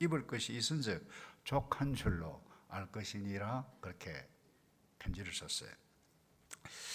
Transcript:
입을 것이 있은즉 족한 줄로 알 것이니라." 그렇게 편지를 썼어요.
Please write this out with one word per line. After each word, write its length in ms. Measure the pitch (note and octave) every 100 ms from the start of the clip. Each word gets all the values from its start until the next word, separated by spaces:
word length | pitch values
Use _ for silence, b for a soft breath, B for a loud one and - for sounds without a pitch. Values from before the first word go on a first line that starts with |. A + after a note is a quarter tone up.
입을 260 | E3+ D3+ -
것이 260 | A#2 -
있은즉 540 | A#2 A2+ D#3 A2+ E2 - B B B
족한 500 | - C#3 - - C#3
줄로 500 | - - E2+ D#2+ - - B -
알 220 | F#2+ F#2
것이니라." 760 | - - G#2 G2+ G2 G#2 B2+ C3 -
그렇게 480 | F2+ - F2 C#2+ - - - - _ _ - -
편지를 340 | - F#2+ F2
썼어요. 380 | - D#2 - - - - - - _ _ - - - B B B